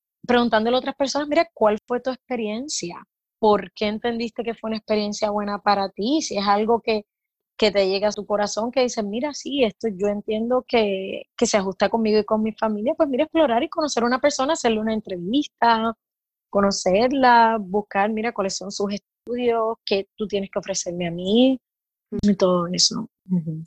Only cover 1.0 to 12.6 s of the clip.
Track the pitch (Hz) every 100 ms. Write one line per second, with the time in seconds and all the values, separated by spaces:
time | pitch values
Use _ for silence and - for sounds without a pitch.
1 | 277 285 294 302 330 - 214 208 - 247
2 | 254 247 - 247 208 220 294 - 175 147
3 | - _ _ - 214 202 190 - 214 214
4 | 240 233 233 - 226 220 220 220 - 214
5 | 208 208 214 208 208 202 - 196 196 -
6 | 214 311 - 208 202 202 220 233 233 220
7 | - _ _ _ _ - 214 202 190 196
8 | 208 208 196 208 202 - 233 262 247 233
9 | 202 220 294 277 - 277 226 - 226 185
10 | 202 208 - 214 233 254 - 240 208 190
11 | 190 - - - 233 214 190 180 202 233
12 | 220 214 208 214 220 -